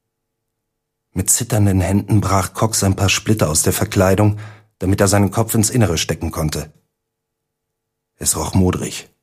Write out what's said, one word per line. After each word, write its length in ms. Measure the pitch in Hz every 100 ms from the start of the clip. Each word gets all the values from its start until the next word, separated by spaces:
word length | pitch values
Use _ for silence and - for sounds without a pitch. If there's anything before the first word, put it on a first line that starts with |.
| _ _ _ _ _ _ _ _ _ _ _
Mit 180 | - 95
zitternden 500 | - 117 107 101 92
Händen 400 | 90 101 104 104
brach 340 | 85 98 92
Cox 300 | - 113 -
ein 100 | 98
paar 140 | 92 98
Splitter 420 | - - 107 80
aus 120 | 78
der 100 | -
Verkleidung, 680 | - 101 101 92 95 104 104 - - _ _
damit 220 | 92 98
er 80 | 101
seinen 240 | 101 98
Kopf 220 | 117 107 113
ins 120 | 104
Innere 300 | 127 98 80
stecken 320 | - 80 82
konnte. 420 | 85 78 76 73 _ _ _ _ _ _ _ _ _ _ _ _ _ _ _
Es 180 | - -
roch 180 | -
modrig. 560 | 92 92 - - - - _